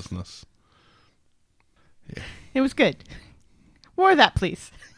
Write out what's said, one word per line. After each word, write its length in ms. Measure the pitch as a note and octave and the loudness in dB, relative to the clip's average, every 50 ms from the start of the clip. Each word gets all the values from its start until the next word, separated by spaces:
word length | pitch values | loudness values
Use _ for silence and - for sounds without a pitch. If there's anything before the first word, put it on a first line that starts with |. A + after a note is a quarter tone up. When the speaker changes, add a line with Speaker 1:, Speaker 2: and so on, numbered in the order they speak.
| E2+ - | -10 -10
Speaker 1:
business. 380 | F2+ F2+ F2+ - - - - _ _ _ _ _ _ _ _ _ _ _ _ _ _ _ _ _ _ _ _ _ _ _ _ _ _ _ _ _ - - - - - | -10 -10 -10 -12 -16 -20 -20 _ _ _ _ _ _ _ _ _ _ _ _ _ _ _ _ _ _ _ _ _ _ _ _ _ _ _ _ _ -20 -20 -20 -18 -16
Yeah. 60 | - - - - - - - - | -16 -14 -16 -18 -20 -20 -8 -2
Speaker 2:
It 60 | C4+ | -2
was 140 | C4+ - - | -2 -2 0
good. 300 | - G#3 F#3 C3+ - - - - - - - - - _ _ _ _ _ - _ _ - _ _ | 0 0 0 0 -4 -12 -20 -20 -20 -20 -20 -20 -20 _ _ _ _ _ -20 _ _ -20 _ _
More 140 | - F#4 F#4+ | 2 4 4
of 60 | F#4+ D4 | 6 6
that, 160 | A#3+ - - | 4 4 4
please. 380 | - - F3 - - - - - - - - - | -2 -4 -4 -6 -8 -14 -20 -20 -20 -20 -20 -20